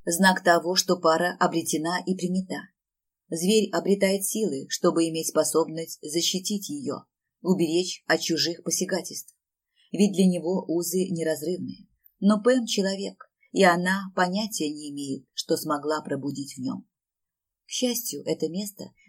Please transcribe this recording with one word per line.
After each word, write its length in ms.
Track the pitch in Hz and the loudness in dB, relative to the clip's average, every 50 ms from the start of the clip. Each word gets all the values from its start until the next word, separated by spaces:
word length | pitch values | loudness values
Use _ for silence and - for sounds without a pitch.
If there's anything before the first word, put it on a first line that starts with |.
| - | -4
знак 380 | 180 170 170 196 185 185 190 - | -2 2 4 4 4 4 4 4
того, 320 | 180 170 170 - 170 185 | 4 4 4 2 0 0
что 220 | 180 - - 180 | 0 2 2 0
пара 400 | 180 175 160 160 165 175 180 185 - | 2 4 4 4 4 2 0 0 0
обретена 600 | 180 175 - 165 165 - - 156 151 165 180 175 180 | 0 0 0 -2 -2 -2 -2 -2 -2 -2 -2 -2 -2
и 100 | - 185 | -4 -4
принята. 540 | 185 180 180 180 185 185 - - - - - _ _ _ _ _ _ _ _ _ _ _ - | -2 -2 -2 -2 -2 -2 -4 -6 -10 -10 -12 _ _ _ _ _ _ _ _ _ _ _ -8
Зверь 400 | 175 160 170 185 220 220 202 - | -4 0 2 4 4 4 4 2
обретает 540 | - 170 175 180 202 196 196 190 196 196 196 | 0 0 2 2 2 4 4 2 2 0 -2
силы, 400 | - - 214 220 185 139 135 - - | -4 -2 -2 -2 -2 -2 -4 -6 -8
чтобы 380 | - - - 175 151 165 165 165 | -4 0 0 2 2 2 2 0
иметь 200 | 160 160 160 - | 0 -4 -6 -2
способность 720 | - 156 151 - - 156 160 156 156 160 - - - - | 0 0 2 2 2 0 0 0 -4 -8 -8 -10 -12 -14
защитить 680 | - 151 147 170 165 - - 180 190 - 208 196 - - | -10 -6 -2 -2 0 0 -2 -2 -2 -4 -4 -4 -6 -8
ее, 340 | 151 285 254 - - - - _ _ _ _ _ _ _ | -8 -6 -6 -6 -6 -8 -10 _ _ _ _ _ _ _
уберечь 600 | - 175 190 180 170 151 160 175 185 180 - - _ | 0 0 2 2 2 2 2 0 0 -2 -6 -6 _
от 140 | - 160 160 | 0 0 0
чужих 420 | - - 165 151 - 165 170 - - | 0 0 0 0 0 -2 -4 -6 -6
посягательств. 720 | 170 - - 190 185 190 175 151 - - - - - _ _ _ _ _ _ _ _ _ _ _ _ | -4 -2 -2 -2 -2 -2 -4 -4 -6 -12 -14 -14 -16 _ _ _ _ _ _ _ _ _ _ _ _
Ведь 220 | - - 208 202 190 | 2 4 4 4 6
для 120 | 170 190 | 6 4
него 400 | 185 180 170 151 170 190 185 - | 6 4 2 0 -2 -2 -2 -2
узы 420 | - 160 175 175 170 - 185 185 - | -2 -2 -2 -2 0 0 -2 0 -2
неразрывные. 800 | 170 165 160 160 156 143 151 165 185 180 180 - - - - _ _ _ _ _ _ - | -2 -2 -2 -2 -2 -2 -4 -4 -4 -4 -6 -10 -10 -14 -18 _ _ _ _ _ _ 0
Но 220 | 190 202 214 208 | 2 2 4 4
Пэм – 240 | - 240 254 262 233 | 4 4 4 4 2
человек, 640 | - - - - 196 196 196 196 - - - - _ _ _ _ _ | 0 0 0 0 0 -2 -4 -6 -8 -10 -12 -18 _ _ _ _ _
и 120 | - - 190 | 4 6 6
она 480 | 180 170 175 175 185 190 196 196 190 - | 6 6 6 2 0 0 0 -4 -4 -2
понятия 540 | - 180 180 185 208 226 202 - - 160 147 | 0 0 0 0 -2 -4 -4 -4 -4 -4 -4
не 200 | 151 147 151 143 | -4 -6 -10 -10
имеет, 340 | 143 143 143 139 135 139 - _ _ | -10 -8 -6 -6 -8 -8 -10 _ _
что 220 | - - - 165 | -8 -2 -2 -2
смогла 440 | 156 - 151 151 143 139 151 156 151 | -2 0 -2 -4 -2 -2 -2 -2 -2
пробудить 540 | - - 143 139 131 143 135 135 139 - - | -2 -4 -4 -4 -4 -6 -6 -8 -8 -10 -10
в 60 | 131 | -8
нем. 260 | 127 131 - - - _ _ _ _ _ _ _ _ _ _ _ _ _ _ _ _ | -6 -6 -6 -6 -10 _ _ _ _ _ _ _ _ _ _ _ _ _ _ _ _
К 40 | - | -10
счастью, 540 | - - 254 247 233 - - - - 143 - | -4 -2 -2 -2 -2 -2 -6 -8 -8 -6 -4
это 240 | - 160 160 160 156 | -4 -2 -2 -2 -4
место, 360 | 165 190 214 208 - - - - _ _ _ | -4 -6 -8 -8 -10 -14 -16 -16 _ _ _